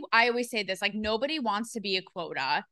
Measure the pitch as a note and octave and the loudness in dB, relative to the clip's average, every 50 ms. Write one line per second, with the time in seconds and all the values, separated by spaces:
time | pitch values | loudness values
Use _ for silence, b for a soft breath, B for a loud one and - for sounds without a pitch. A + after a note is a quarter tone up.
0 | D4 - - A3+ A#3 B3 A#3 B3 B3 A#3 - A3 G#3 F3 F#3+ F#3 - G#3 G3+ G#3+ | 0 2 4 6 6 6 4 2 0 -2 -2 -4 -2 -2 -2 -2 -2 -2 -2 -2
1 | G#3+ G#3+ A3 A3+ B3 C#4+ D#4 D#4+ C4 A3+ G3+ G#3 A3+ A#3 - A#3 F#3+ G3+ F#3+ F#3 | -2 0 0 0 0 -2 -2 -2 -2 -2 -2 -2 -2 -4 -6 -6 -2 -2 -2 -2
2 | - - - F#3 E3+ D#3 D#3 C#3+ C3+ C3 D3 E3 G3+ - | -2 -4 -8 -8 -8 -6 -4 -2 0 0 0 0 0 -2